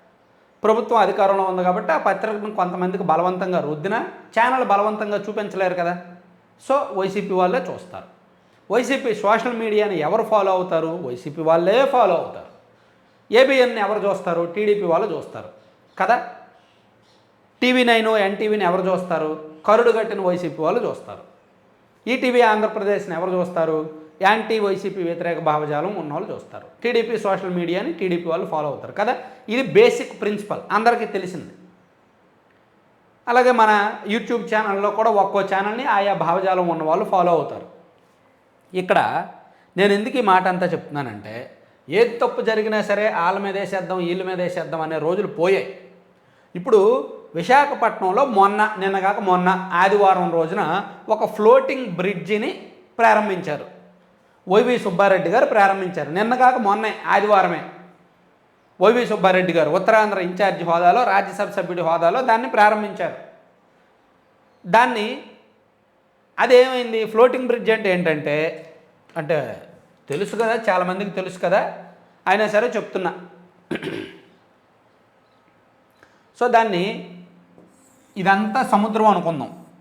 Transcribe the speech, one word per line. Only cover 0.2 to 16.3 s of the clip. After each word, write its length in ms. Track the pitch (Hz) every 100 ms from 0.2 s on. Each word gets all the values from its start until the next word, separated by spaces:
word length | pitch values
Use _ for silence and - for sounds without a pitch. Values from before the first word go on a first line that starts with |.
| _ _ _ _
ప్రభుత్వం 360 | 208 220 220 233
అధికారంలో 440 | 190 190 196 196
ఉంది 200 | 190 185
కాబట్టి 280 | 180 185 214
ఆ 60 | 311
పత్రికను 580 | 208 190 220 208 208 208
కొంతమందికి 480 | 180 180 180 185
బలవంతంగా 560 | 160 160 180 185 185 175
రుద్దినా 400 | 143 151 180 226 349 - - -
ఛానల్ 280 | 247 254 214
బలవంతంగా 500 | 202 208 214 208 208
చూపించలేరు 560 | 208 214 202 190 185
కదా. 280 | 180 170 180 - - _ _ _ _ -
So 60 | 269 - 202
వైసీపీ 340 | 190 196 180
వాళ్ళే 260 | 185 180 247
చూస్తారు. 480 | 180 120 - 95 - _ _ _ _ _ -
వైసీపీ 420 | 214 233 269 254 202
సోషల్ 420 | 202 220 240 233
మీడియాని 400 | 226 214 208 175
ఎవరు 240 | 151 214
ఫాలో 280 | 220 214 190
అవుతారు? 420 | 185 180 165 160 170 135
వైసీపీ 340 | 123 156 151
వాళ్ళే 440 | 160 165 175 233 269
ఫాలో 300 | 254 202 165
అవుతారు. 360 | - - - - _ _ _ _ _ _ -
ఏబిఎన్ 440 | 220 262 269 254 226
ఎవరు 320 | 196 214 196
చూస్తారు? 360 | 190 185 170 170
టీడీపీ 400 | 208 208 202 180
వాళ్ళు 240 | 165 208 156
చూస్తారు 320 | - 120 104 - _ _ _ -
కదా. 300 | 190 240 -